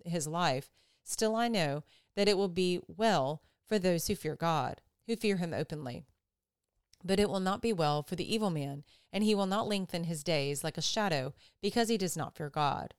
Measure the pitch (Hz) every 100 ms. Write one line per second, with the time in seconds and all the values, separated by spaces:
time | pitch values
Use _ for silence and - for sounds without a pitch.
0 | 170 175 147 165 170 131 - _ _ _
1 | - - 220 220 240 220 151 147 - _
2 | _ - 202 190 196 175 180 175 - 165
3 | 220 175 135 160 _ _ - 214 185 170
4 | - 202 156 - 165 156 123 - _ _
5 | - 226 214 190 175 120 156 151 131 104
6 | - _ _ _ _ _ _ _ _ _
7 | 180 196 208 190 185 202 233 185 151 147
8 | 147 170 - 214 208 160 139 143 - _
9 | _ 196 214 202 190 202 214 202 185 175
10 | 170 160 160 156 139 143 160 165 - 220
11 | 208 147 135 - - _ 202 233 226 220
12 | 185 165 127 - 151 156 143 139 -